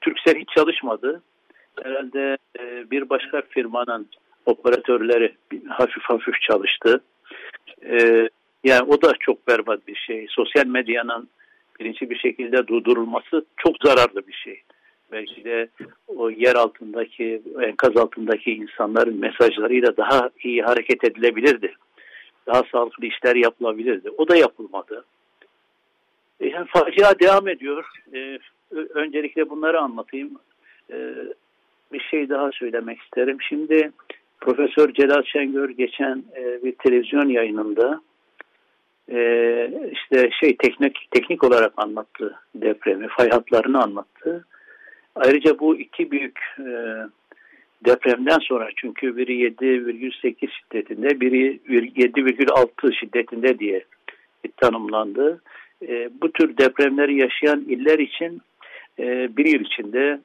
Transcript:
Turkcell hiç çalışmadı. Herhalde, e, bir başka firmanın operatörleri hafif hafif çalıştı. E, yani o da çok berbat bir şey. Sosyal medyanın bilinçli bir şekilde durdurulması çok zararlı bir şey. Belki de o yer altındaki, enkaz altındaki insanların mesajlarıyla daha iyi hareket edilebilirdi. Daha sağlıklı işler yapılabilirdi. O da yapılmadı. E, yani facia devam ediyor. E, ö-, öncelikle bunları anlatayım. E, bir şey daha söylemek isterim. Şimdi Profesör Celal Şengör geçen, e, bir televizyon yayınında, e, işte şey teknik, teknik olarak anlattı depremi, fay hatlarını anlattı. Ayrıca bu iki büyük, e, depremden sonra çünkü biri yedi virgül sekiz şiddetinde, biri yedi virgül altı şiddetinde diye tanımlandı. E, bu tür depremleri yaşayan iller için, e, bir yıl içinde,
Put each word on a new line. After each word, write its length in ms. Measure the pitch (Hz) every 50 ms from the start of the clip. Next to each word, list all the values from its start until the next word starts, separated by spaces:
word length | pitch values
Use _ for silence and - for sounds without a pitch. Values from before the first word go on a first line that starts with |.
Turkcell 340 | - 160 - - - 165 156
hiç 140 | 156 151 -
çalışmadı. 720 | - 160 151 165 - - 135 120 110 - 123 135 160 175 _ _ _ _ _ _ _ _ _ _ _ - -
Herhalde, 540 | 131 135 139 135 123 127 139 139 139 139 - _ _ - -
e, 320 | 123 120 120 123 117 110
bir 180 | 135 135 135 127
başka 320 | 139 127 - - - 147
firmanın 640 | 135 _ - 139 120 113 113 123 123 120 117 110 104 - - _ _ _ _ _ _
operatörleri 920 | 120 117 - - 123 123 120 - - 123 113 110 117 120 117 117 104 - _ _ _ 98 - -
hafif 360 | - - - 127 - - - -
hafif 380 | - 120 113 - - - -
çalıştı. 600 | - - 110 95 98 - - - - 113 - - - _ _ _ _ - - - - - - - _ - - _ -
E, 460 | - 120 117 117 113 113 113 113 110 - _ _ _ _ _ -
yani 180 | 131 127 123
o 200 | 123 143 147 143
da 120 | 160 151 - -
çok 280 | - - 110 - _
berbat 400 | 123 117 107 107 117 107 101 -
bir 80 | - 101
şey. 320 | - - - 117 110 110 -
Sosyal 360 | - 131 110 - - 147 139
medyanın 640 | 123 123 127 120 113 117 120 117 120 117 113 113 _ _ _ _ _ _ _ _ _ _ -
bilinçli 300 | 110 110 107 - 135 120
bir 80 | 123
şekilde 500 | - - 123 - - 123 117 127 127 127
durdurulması 800 | - 117 120 - 120 123 120 117 113 113 117 - - 165 156 - _ _
çok 180 | - - 170 - - -
zararlı 440 | 139 135 123 120 120 95 101 -
bir 60 | - -
şey. 280 | - - - 98 - _ _ _ _ _ _ _ _ _ _
Belki 320 | 110 110 104 101 120 - -
de 260 | 120 117 117 117 113 _ - - - _ _ _
o 220 | - 392 - 117 113
yer 260 | 107 107 123 127 123
altındaki, 840 | 120 117 110 - _ 117 107 104 117 110 - - - 117 113 113 107 - - - 131
enkaz 360 | 123 110 104 - 135 123 107
altındaki 540 | 117 113 110 - - 113 107 110 104 - 127
insanların 680 | 110 107 104 107 - - 110 104 110 113 117 117 110 98
mesajlarıyla 800 | 110 110 - - 120 113 - 107 107 113 123 127 120 117 -
daha 320 | - 107 - 135 131 123 123 - _ -
iyi 200 | 123 120 117 107
hareket 400 | 117 123 117 113 - 123 - -
edilebilirdi. 720 | 113 - 107 117 120 107 110 123 143 127 113 98 - - _ _ _ _ _ _ - - - - _ _ _ _
Daha 160 | - 120 127 120 -
sağlıklı 340 | - 123 120 113 - - 120
işler 300 | 110 - - - 123 120
yapılabilirdi. 720 | 123 117 117 - _ 120 113 107 110 113 127 110 92 92 107
O 180 | - - 156
da 80 | 160 175
yapılmadı. 720 | 170 139 110 - - 110 92 95 95 - - 107 120 - _ _ _ _ _ _ _ _ _ _ _ _ _ _ _ _ _ _ _ _ _ _ _ _ _ _ _
E, 80 | -
yani 200 | 139 147 175 175 -
facia 500 | - 170 151 165 160 190 202 202 190 -
devam 280 | 175 190 196 196 196
ediyor. 380 | 190 170 131 131 139 143 156 - - - - _ _ 139
E, 260 | 131 135 135 139 131 - _ _ _ _ _
ö-, 160 | 185 156 156 - 156
öncelikle 560 | 151 156 156 139 151 147 143 - 160 156 143
bunları 300 | 147 156 156 160 170 160
anlatayım. 520 | 147 127 117 117 110 - 135 135 139 147 143 - _ _ _ _ _ _ _ _ _ -
E, 240 | 123 - - - - - - - - - _ _ _ _ _ _ _ _ _ _ -
bir 60 | 139
şey 300 | - - 160 156 143 131
daha 220 | 143 139 143 139
söylemek 500 | 139 - 127 117 117 117 113 117 117 -
isterim. 360 | - _ - 123 127 135 135 139 - -
Şimdi 420 | 147 147 156 151 156 156 151 151 - _ _ - - - _ _ _ _
Profesör 520 | - 127 123 135 147 139 - 151 151 135 127
Celal 300 | - 139 139 147 147 135
Şengör 460 | - - 147 139 135 135 135 139 131
geçen, 540 | 120 123 123 120 - - 139 135 131 135 135 _ -
e, 280 | 131 123 123 123 123 127
bir 80 | 127
televizyon 580 | 123 - - 131 123 123 117 - 143 143 143 139
yayınında, 720 | 127 117 113 110 107 107 107 107 104 110 117 135 156 160 - _ _ _ _ _ _ _ - _ _ _ _ _ _ _ _ _ _ _ _ -
e, 800 | 123 120 117 117 120 117 117 117 117 120 117 127 165 311 285 190
işte 380 | - - - - 139 127 123 117 - -
şey 180 | 160 147 127
teknik, 500 | - - 120 - - 143 139 - - - _
teknik 320 | - 123 120 - 170 - 143
olarak 300 | 123 123 117 113 104 -
anlattı 580 | 107 107 104 107 110 107 - - - 110 101 - - _ _ -
depremi, 520 | 104 113 113 104 - - 104 95 98 110
fay 220 | 107 - - 123 113
hatlarını 540 | 117 117 - - 131 110 110 127 139 135 117
anlattı. 600 | 104 101 101 - _ _ _ - 160 170 175 - _ _ _ _ _ - _ - - - _ _ _ _
Ayrıca 440 | - 131 131 139 147 139 156 143 143
bu 160 | 151 156 165
iki 360 | 160 - - - - 165 147
büyük, 280 | 143 139 139 131 - - - - - 139
e, 360 | 135 127 120 117 117 113 110 110 110 107 _ _ _ _ - _ _ _ _ _ _ _ _ _ -
depremden 540 | 123 123 - - 131 120 117 127 139 160 165
sonra 300 | - - 131 117 110 104 -
çünkü 420 | - - 120 110 - 139 127 117
biri 200 | 123 127 123 123
yedi 480 | 123 123 117 113 - 131 131 127 123 120
virgül 260 | 120 117 113 127 127 123 -
sekiz 280 | - 123 117 - - -
şiddetinde, 720 | - - - _ - 110 - - 107 107 120 143 143 127
biri 380 | 127 127 127 127 131 135 131 - _ 135 127 120 117 127 -
yedi 300 | 131 123 120 117 147 131
virgül 240 | 131 117 139 135 135
altı 420 | 139 135 123 - - - - 127 110
şiddetinde 640 | - 120 107 - 120 113 - 123 117 120 131 123 110
diye 260 | 104 101 95 92 - _ _ _ _ - - _ _ _ _ _ - - -
tanımlandı. 840 | - 131 120 113 113 107 107 107 107 110 101 101 127 139 151 170 170 _ _ - - - _ _ _ 117
E, 220 | 120 120 120 120 120 120 139
bu 100 | 170 160
tür 260 | - - 160 151 117
depremleri 640 | 139 135 127 - - 143 135 139 143 147 139 143 139
yaşayan 400 | 131 123 - - 151 147 147 147
iller 400 | 143 - 127 123 135 156 156 156
için, 420 | 139 - - - 165 170 170 165 - _ _ _ - - - - - _ _ -
e, 380 | 127 123 127 127 127 120 110
bir 80 | 135 147
yıl 140 | 160 147 127
içinde, 640 | 101 - - - 104 104 113 127 139 143 143 139